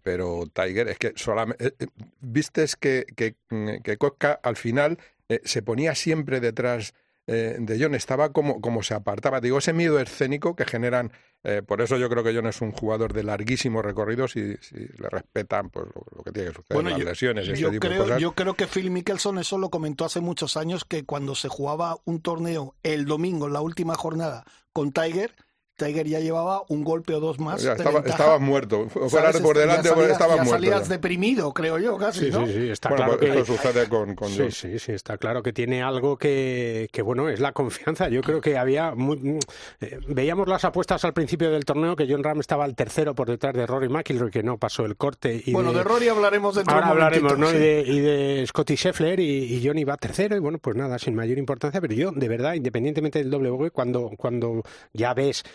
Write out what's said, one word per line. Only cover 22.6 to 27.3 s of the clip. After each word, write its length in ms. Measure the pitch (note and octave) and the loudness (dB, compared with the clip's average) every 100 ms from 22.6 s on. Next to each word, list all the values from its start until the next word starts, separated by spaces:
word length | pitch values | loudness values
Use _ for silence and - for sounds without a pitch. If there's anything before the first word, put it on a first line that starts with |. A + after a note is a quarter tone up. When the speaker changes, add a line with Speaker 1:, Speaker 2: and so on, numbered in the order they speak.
| C3+ - | -6 -6
Speaker 2:
el 240 | D#3+ D3+ C#3+ | -2 -2 0
domingo, 420 | D3+ F3+ E3 C#3+ | -2 -2 -2 -2
en 60 | |
la 80 | C#3+ | -4
última 320 | D#3 E3 E3 D#3+ | -4 -4 -4 -4
jornada, 500 | D#3+ D#3+ D#3+ A#2+ - _ _ | -4 -4 -4 -6 -14 _ _
con 180 | D#3+ C#3+ | -4 -2
Tiger, 420 | E3 E3 F3 A3+ _ _ _ _ - | 0 0 -2 -4 _ _ _ _ -6
Tiger 280 | D3 D#3 D3+ | -4 -2 -2
ya 120 | D#3 | -2
llevaba 440 | D#3+ E3 F3+ G3 - | 0 0 0 -2 -2
un 140 | D3+ | -2
golpe 300 | D3+ E3 E3 | 0 -2 -2
o 60 | D#3 | -2
dos 180 | D#3+ | -2